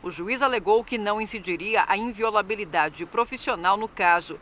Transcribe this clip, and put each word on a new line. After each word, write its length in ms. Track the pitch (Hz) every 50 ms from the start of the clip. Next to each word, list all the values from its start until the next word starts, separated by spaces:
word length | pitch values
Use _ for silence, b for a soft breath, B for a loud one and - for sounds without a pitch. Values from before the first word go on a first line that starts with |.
o 80 | - 180
juiz 320 | 165 147 175 202 247 254
alegou 420 | 277 262 247 226 175 190 214 226 233
que 140 | - 254 226
não 240 | 208 202 208 214
incidiria 640 | 220 208 - 220 180 185 175 151 175 208 220 208 - -
a 80 | 196
inviolabilidade 1080 | 202 226 240 226 196 226 226 208 214 196 190 220 208 208 160 156 170 151 156 156 - 170
profissional 720 | - - 233 233 - 254 247 - - 240 180 170 185 196 208
no 100 | 220 214
caso 500 | - - 190 175 170 175 170 - 156 -